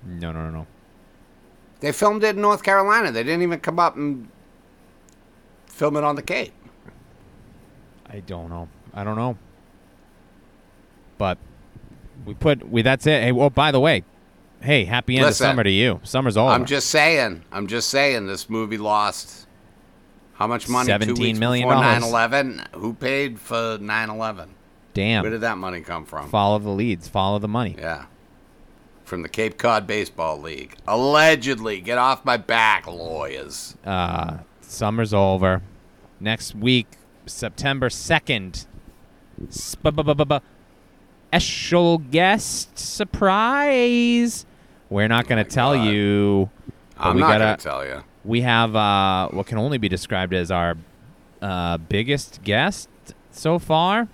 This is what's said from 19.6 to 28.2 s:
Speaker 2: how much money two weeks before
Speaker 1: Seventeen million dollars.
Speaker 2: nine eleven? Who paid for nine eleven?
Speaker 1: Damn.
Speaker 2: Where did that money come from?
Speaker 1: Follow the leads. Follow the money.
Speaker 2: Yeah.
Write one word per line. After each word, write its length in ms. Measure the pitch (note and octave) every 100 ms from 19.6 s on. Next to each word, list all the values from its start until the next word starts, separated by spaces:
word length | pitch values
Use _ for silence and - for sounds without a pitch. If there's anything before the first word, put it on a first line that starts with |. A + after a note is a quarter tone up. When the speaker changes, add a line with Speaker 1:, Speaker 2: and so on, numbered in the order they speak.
| _ - _ _ _ _ _
Speaker 2:
how 140 | - G#2+
much 220 | A#2 -
money 160 | B2 B2+
two 40 |
weeks 140 | G2+ A2
before 100 | A#2+
Speaker 1:
Seventeen 240 | A2+ A2
million 280 | A#2 B2 B2
dollars. 140 | C3
Speaker 2:
nine 200 | A#2+ A#2+
eleven? 600 | A#2 A#2 A2+ C#3 C3+ F#2+ -
Who 200 | - G#2+
paid 460 | A2+ C3 C#3 C#3+ A2+
for 380 | - A#2 A2+ A2
nine 280 | G#2 G#2+ A2
eleven? 440 | A2 A2 G2 D#2 - _ _ _
Speaker 1:
Damn. 300 | - G2+ A2+
Speaker 2:
Where 80 | G#2
did 100 | A2
that 160 | A2+ G2+
money 240 | F#2 F2
come 240 | E2 E2+ D2+
from? 240 | D#2 D2
Speaker 1:
Follow 300 | G#2+ G2+ G#2+
the 100 | G#2
leads. 380 | G2 A#2 F2+ -
Follow 320 | G#2 F#2+ G#2
the 80 | G#2
money. 280 | A2 A2 F2
Speaker 2:
Yeah. 280 | D#2+ D#2 C2+ _